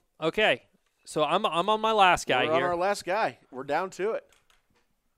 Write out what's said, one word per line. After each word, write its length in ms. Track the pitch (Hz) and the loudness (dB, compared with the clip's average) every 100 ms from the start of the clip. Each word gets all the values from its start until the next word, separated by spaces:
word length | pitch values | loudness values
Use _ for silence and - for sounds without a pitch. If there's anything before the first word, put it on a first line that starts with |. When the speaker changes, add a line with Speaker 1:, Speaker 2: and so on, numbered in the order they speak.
| _ - | _ -6
Speaker 1:
okay. 420 | 160 - 208 127 _ _ _ _ | -4 0 2 0 _ _ _ _
So 180 | - 160 | -8 -2
I'm, 240 | 147 175 214 | 0 2 0
I'm 220 | 165 190 | 0 0
on 120 | 214 | 0
my 120 | 220 | 2
last 340 | 220 185 160 - | 4 4 4 2
guy 200 | 127 127 | 0 2
Speaker 2:
We're 80 | |
Speaker 1:
here. 100 | 160 | 0
Speaker 2:
on 60 | 180 | 0
our 60 | 175 | -2
last 280 | 185 202 | -2 -4
guy. 340 | - 202 185 123 _ | -4 -2 -2 -6 _
We're 100 | 127 | -12
down 260 | 139 147 190 | -4 -4 -4
to 220 | - 196 | -6 -4
it. 120 | - - _ _ _ _ _ _ _ _ | -6 -10 _ _ _ _ _ _ _ _